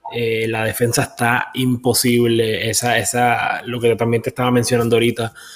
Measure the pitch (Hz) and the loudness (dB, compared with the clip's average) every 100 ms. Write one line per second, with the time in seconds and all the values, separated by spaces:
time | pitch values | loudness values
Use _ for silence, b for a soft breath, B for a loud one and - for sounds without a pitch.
0 | - 117 117 113 113 113 110 - 120 117 | -10 -6 -4 -2 -2 -2 -4 -2 -2 0
1 | 113 - 117 123 - - 127 120 127 117 | -2 -2 0 0 -2 -4 -2 0 0 0
2 | 127 120 120 113 113 107 113 107 120 113 | 2 4 4 2 0 -2 -2 -2 0 0
3 | 113 123 120 113 - - 120 120 117 113 | 0 0 2 2 -2 -4 -6 0 2 2
4 | 117 117 - - 127 123 113 120 117 113 | 0 0 -2 -2 0 2 2 0 2 2
5 | 120 110 113 - B | 2 -2 -6 -10 B